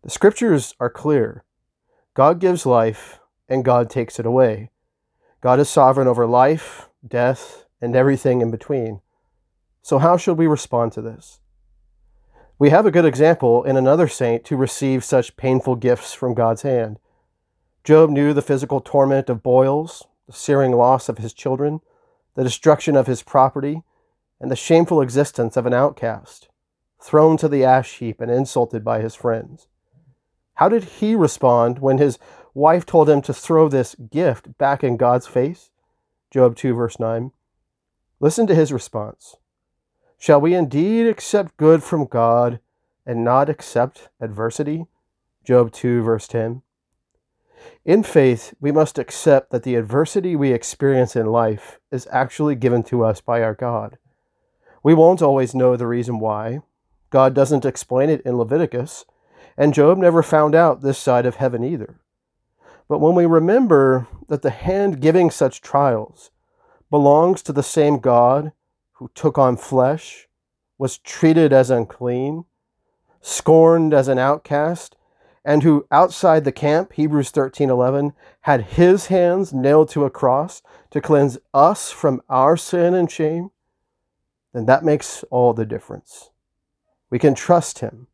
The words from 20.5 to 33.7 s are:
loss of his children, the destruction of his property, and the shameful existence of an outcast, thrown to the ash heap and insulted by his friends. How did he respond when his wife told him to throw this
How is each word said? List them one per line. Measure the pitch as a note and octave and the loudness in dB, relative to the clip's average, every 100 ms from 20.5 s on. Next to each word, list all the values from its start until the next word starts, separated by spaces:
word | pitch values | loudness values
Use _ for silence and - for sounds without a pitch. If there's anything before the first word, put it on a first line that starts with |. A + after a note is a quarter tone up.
| C#3 C3 | 0 2
loss | A#2+ B2 C3 - | 2 2 2 -2
of | A#2 | -12
his | A2 | -12
children, | - C#3 C3 D3 D#3 _ _ _ _ _ - | -10 -8 -4 -6 -6 _ _ _ _ _ -6
the | |
destruction | B2+ - - D3 - C#3+ | -6 0 2 2 2 0
of | B2+ | 0
his | B2 | -6
property, | - C#3 C3 C#3 C#3 D#3 _ _ _ _ _ _ | -2 2 2 0 -8 -10 _ _ _ _ _ _
and | C3 | -8
the | B2+ | -8
shameful | - E3 E3+ E3 | 2 2 4 0
existence | B2+ B2+ C#3+ - A#2 B2+ | 0 -2 -2 -4 -4 -4
of | B2 | -2
an | |
outcast, | B2 C#3+ C#3 A#2 G#2+ - - _ _ _ _ _ _ | 0 -2 -4 -10 -10 -16 -20 _ _ _ _ _ _
thrown | - D3+ D#3 D#3+ | -2 4 4 2
to | D#3 | -2
the | C#3+ C3 | 0 2
ash | C3 B2 - | 2 0 -12
heap | A#2 G#2+ | -12 -8
and | A#2 | -4
insulted | B2 C3+ C3 A#2 A#2 A2 | -2 -2 -4 -4 -6 -6
by | A2+ | -6
his | A2+ - | -6 -6
friends. | B2 A2+ - - _ _ _ _ _ _ _ _ _ | -6 -6 -8 -20 _ _ _ _ _ _ _ _ _
How | - F3 | 0 0
did | A3+ F3+ | 0 -4
he | - G#3+ A3+ | -6 -2 0
respond | D#3 - C3 A#2+ A#2 B2 | 0 0 0 2 0 -2
when | C3+ C3 | -2 2
his | D3 A#2+ _ - _ | 0 -2 _ -20 _
wife | C#3 D3+ F3 - | 0 2 2 0
told | E3+ D3+ | 2 4
him | C#3+ | 2
to | C#3 | -2
throw | C3 - D#3+ | -12 -2 2
this | D#3 | 2